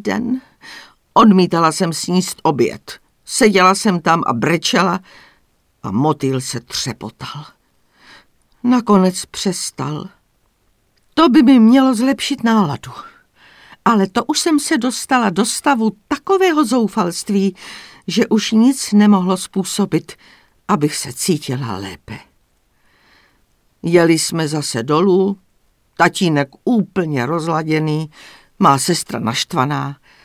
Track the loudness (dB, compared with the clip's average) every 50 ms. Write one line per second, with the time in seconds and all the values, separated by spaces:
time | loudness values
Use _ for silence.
0 | -6 -6 -4 -4 -4 -4 -6 -6 -8 _ _ _ -20 -20 -20 -20 -20 -20 _ _
1 | _ _ 2 4 6 6 6 4 4 2 2 0 0 0 0 0 -2 -4 -4 -6
2 | -4 -2 -2 -2 -2 -2 -6 -4 -2 -2 0 0 0 -2 -2 -6 _ -18 -20 -20
3 | _ _ _ _ _ -8 -2 2 2 4 4 4 4 4 2 2 0 0 -2 0
4 | 0 0 0 0 0 -2 -2 -2 0 0 0 0 -2 0 0 0 0 0 -2 -4
5 | -8 _ -20 -20 -20 _ _ _ _ _ _ _ _ _ _ _ -10 -6 -2 0
6 | 0 0 0 0 -2 -4 -4 -4 -6 -6 -10 -10 -10 -10 -10 -8 -8 -8 -10 -10
7 | -12 -16 -16 -16 -16 -14 -14 -14 -16 -18 _ _ _ _ _ _ _ _ _ _
8 | _ -20 -20 -20 _ _ _ _ _ _ _ _ 0 0 2 2 2 4 4 4
9 | 4 2 0 -4 -10 -14 -10 -6 -6 -4 -4 -6 -8 -10 -10 -8 -8 -8 -8 -8
10 | -10 -14 _ _ _ _ _ _ _ _ _ _ _ _ _ _ _ _ _ _
11 | _ _ 0 2 4 4 6 6 6 8 8 8 8 8 6 6 4 4 2 0
12 | 0 -2 -2 -2 -4 -8 -6 -4 0 0 2 2 2 0 -2 -6 -10 -14 -18 -18
13 | -20 -20 -20 _ _ _ _ _ _ _ _ _ -20 -20 -14 -6 0 0 2 2
14 | 2 0 -2 -4 -2 -2 -2 -2 0 0 0 0 0 0 -2 -2 -2 -2 -4 -6
15 | -4 -2 0 0 0 0 0 -2 -2 -2 -2 -4 -2 0 0 0 0 -2 -4 _
16 | _ -8 -8 -6 -2 0 0 2 2 2 2 2 0 0 0 0 0 0 -2 -2
17 | -4 -4 -4 -8 -6 -4 -2 0 0 -2 -2 -6 -12 -20 -20 -20 -20 -20 -20 -18
18 | _ -6 -2 -2 0 2 0 0 0 2 2 4 4 4 2 0 -2 0 2 4
19 | 6 6 4 4 2 0 -2 -4 -4 -8 -6 -6 -6 -4 -4 -4 -4 -2 -2 -4
20 | -4 -6 -18 -20 _ _ _ _ _ _ _ _ _ -4 -2 0 0 -2 -4 -4
21 | -10 -10 -10 -6 -4 -2 -2 -2 -4 -6 -8 -6 -6 -8 -8 -8 -10 -12 -14 -16
22 | _ -18 -18 -18 -18 _ _ _ _ _ _ _ _ _ _ _ _ _ _ _
23 | _ _ _ _ _ _ _ _ _ _ _ _ _ _ _ _ -2 2 4 4
24 | 6 4 4 2 0 -2 -4 -4 -4 -4 -4 -6 -6 -6 -6 -6 -4 0 0 2
25 | 2 2 2 2 2 0 -2 -6 _ _ _ _ _ _ _ _ _ _ _ 0
26 | 0 0 0 0 0 0 2 0 -2 -2 _ -8 -4 -2 0 0 0 -2 -2 -4
27 | -4 -2 -2 -4 -2 -2 -4 -4 -4 -2 -4 -4 -2 -2 -2 -2 0 -2 -2 -4
28 | -4 -8 _ -20 -20 -20 -20 -20 _ _ _ 0 2 2 2 2 2 -2 -2 -4
29 | -4 -8 -8 -6 -4 -4 -4 -4 -6 -6 -2 -2 -2 -2 -2 -4 -6 -8 -10 -14
30 | _ _ _ _ _